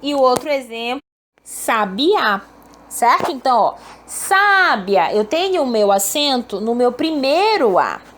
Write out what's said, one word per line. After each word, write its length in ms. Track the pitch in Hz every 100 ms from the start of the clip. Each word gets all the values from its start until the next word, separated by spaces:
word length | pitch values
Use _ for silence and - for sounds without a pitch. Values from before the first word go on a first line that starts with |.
E 120 | 277
o 80 | 285
outro 280 | 262 247 302
exemplo, 520 | 277 247 226 233 262 - _ _ _
sabiá, 960 | - - - 233 208 190 294 415 226 196 - - - - -
certo? 420 | - 233 302 -
Então, 280 | 277 262 247
ó, 160 | 180 - - - -
sábia, 1080 | - - 381 403 392 359 254 185 190 160
eu 120 | 208 208
tenho 380 | 320 381 370
o 40 | 269
meu 240 | 226 208
acento 680 | 196 196 311 294 262 233 202
no 160 | 214 240
meu 160 | 247
primeiro 880 | 247 320 311 262 302 415 427 254 180
A. 240 | 127 65 -